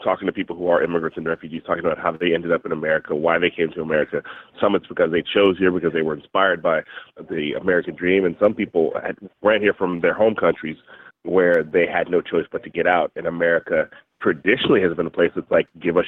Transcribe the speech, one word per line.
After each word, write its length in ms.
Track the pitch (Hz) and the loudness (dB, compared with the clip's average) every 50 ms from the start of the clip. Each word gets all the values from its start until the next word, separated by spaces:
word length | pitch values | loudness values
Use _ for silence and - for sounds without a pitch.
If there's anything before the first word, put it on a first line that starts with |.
| - | -2
talking 220 | 110 92 - 101 | -2 -2 -2 -2
to 60 | 90 | -4
people 220 | - 101 90 - 87 | -4 -4 -6 -8 -8
who 140 | 87 90 87 | -4 0 2
are 120 | 87 - 76 | 2 2 2
immigrants 320 | 85 85 85 82 80 - | 2 0 -2 -2 -4 -6
and 100 | 87 78 | -6 -6
refugees, 360 | 80 82 - - 78 82 80 - | -6 -6 -6 -8 -10 -12 -10 -6
talking 180 | - 85 82 82 | -4 -4 -2 -2
about 140 | 85 78 - | -2 -2 -2
how 140 | 90 85 | -2 -4
they 200 | 80 80 87 87 | -4 -2 0 0
ended 200 | 82 82 85 85 | 0 0 0 -2
up 120 | 85 80 - | -2 -2 -2
in 60 | 85 | -4
America, 420 | 80 78 78 78 78 78 - - 78 | -6 -4 -2 -2 -2 -2 -2 -4 -4
why 220 | 76 78 82 82 85 | -2 0 0 0 2
they 100 | 90 85 | 0 -2
came 200 | - - 85 78 | -2 -2 -4 -4
to 80 | - 85 | -4 -6
America. 420 | 78 80 78 76 73 - 78 71 - - - - - _ _ - | -4 -2 0 0 0 -2 -4 -8 -8 -10 -14 -18 -20 _ _ -2
Some 140 | 110 104 101 | 0 0 0
it's 100 | 90 - | 0 -2
because 240 | - - - 87 80 | -4 -2 0 0 2
they 120 | 82 85 | 0 -2
chose 340 | - - - 104 101 98 90 87 | -2 0 2 4 4 4 4 2
here 140 | 95 92 | 2 2
because 200 | 90 90 82 80 | 2 2 0 0
they 100 | 78 82 | 0 0
were 120 | 80 78 76 | -2 -2 -4
inspired 480 | 73 - _ - 98 98 95 87 82 | -6 -6 _ 0 2 2 2 2 0
by 200 | 80 87 80 78 - - - - - - _ - 82 - | 0 0 0 0 -2 -6 -12 -20 -20 -20 _ -18 -12 -8
the 260 | 87 80 76 73 - | -6 -4 -4 -4 -4
American 420 | - 87 92 90 85 - 90 78 | -4 0 0 2 2 0 -2 -6
dream, 280 | - 87 90 95 98 92 | -4 0 2 2 2 2
and 120 | 87 82 - | 0 0 2
some 160 | 104 107 107 | 2 2 2
people 380 | - 101 - - 85 80 - - - | 0 -4 -2 0 2 2 2 0 -4
had, 140 | - - - - 101 92 _ _ | -6 -8 -8 -10 -14 -20 _ _
ran 200 | 98 104 110 104 | 2 2 2 4
here 120 | 104 101 - | 2 0 0
from 260 | - 98 90 90 85 | 0 -2 -2 -2 0
their 140 | 85 85 80 | 0 0 2
home 220 | 95 110 113 107 | 2 2 2 2
countries 400 | - - 85 80 - - 78 78 - _ - - - - - - _ - | 2 2 0 0 0 -4 -10 -10 -12 _ -20 -20 -20 -20 -20 -20 _ -6
where 400 | 87 87 92 87 87 87 82 78 | 0 2 4 4 6 4 2 2
they 220 | 78 80 87 85 - | 2 0 0 2 2
had 200 | - 87 82 87 | 0 -2 -2 0
no 100 | 90 82 | -2 -2
choice 240 | - - - 82 76 - | -2 -2 -2 -2 -2 -2
but 100 | - 82 | -6 -10
to 80 | - 78 | -10 -8
get 160 | - 85 82 | -6 -2 0
out. 240 | 87 90 85 82 - - | 2 2 2 0 -2 -4
And 100 | 80 82 | -6 -6
America 640 | 85 85 85 85 85 85 82 - - 87 78 76 - - - - _ _ - | -6 -4 0 2 2 2 0 0 0 -2 -2 -2 -2 -6 -20 -20 _ _ -4
traditionally 600 | - 104 85 73 - 92 120 135 - - 143 101 | -2 -2 -2 0 0 0 0 2 2 2 2 4
has 120 | 92 85 80 | 2 2 0
been 120 | 82 82 | -2 -4
a 40 | 80 | -4
place 220 | - - 87 82 - | 0 0 0 0 0
that's 160 | 90 - - | -2 -4 0
like, 160 | 87 82 80 - - 78 | 0 0 0 0 -6 -6
"Give 160 | 80 87 82 | -4 0 0
us 80 | 90 82 | 0 0